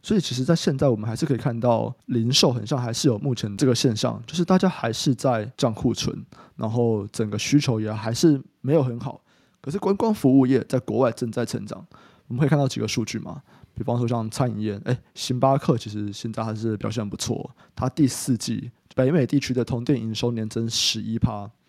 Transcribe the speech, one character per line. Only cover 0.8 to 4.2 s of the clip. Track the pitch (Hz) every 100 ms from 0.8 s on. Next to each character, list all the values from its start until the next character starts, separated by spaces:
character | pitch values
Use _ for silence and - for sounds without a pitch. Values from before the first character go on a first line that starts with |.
| 143
我 |
们 | 107
还 | 110 113
是 | 160
可 |
以 | 120
看 | 139 117
到 | 123 113 113 127
零 | - 120 113
售 | 135 170
很 | 123
像 | 107 143
还 | 123
是 | 117 143
有 | 107
目 | 143
前 | 120 107 98
这 | 127
个 |
现 | 117 135 110
象， | 120 113